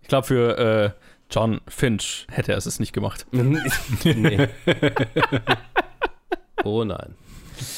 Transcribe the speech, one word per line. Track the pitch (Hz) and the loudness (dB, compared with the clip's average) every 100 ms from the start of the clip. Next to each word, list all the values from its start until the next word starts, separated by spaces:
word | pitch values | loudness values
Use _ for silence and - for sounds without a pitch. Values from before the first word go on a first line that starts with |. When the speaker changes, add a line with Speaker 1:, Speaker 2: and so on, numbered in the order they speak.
Speaker 1:
Ich | - | -2
glaub, | 135 127 | 0 2
für, | 127 117 113 | 2 4 4
äh, | 117 110 104 - - _ - | 2 4 2 -2 -14 _ -6
John | - 113 104 - | 0 0 0 -6
Finch | - 131 104 - - - | 0 0 2 -2 -8 -6
hätte | - - | -4 -2
er | 101 | -2
es | 117 - | -2 -4
nicht | 110 | -4
gemacht. | - 104 - - | -2 -4 -6 -4
Speaker 2:
<laughs> | 127 127 156 - - - 117 | 0 2 2 0 -2 -2 0
Nee. | 170 120 147 101 135 - - 156 147 - 123 - - 127 - - - - 349 - - - - - - - | 2 4 4 4 2 0 -2 2 0 0 0 0 0 0 0 -2 -2 -4 -4 -4 -8 -8 -10 -10 -6 -6
Oh | 104 107 | -2 -2
nein. | 113 - - - - - - - - | -2 -6 -10 -18 -20 -20 -18 -14 -12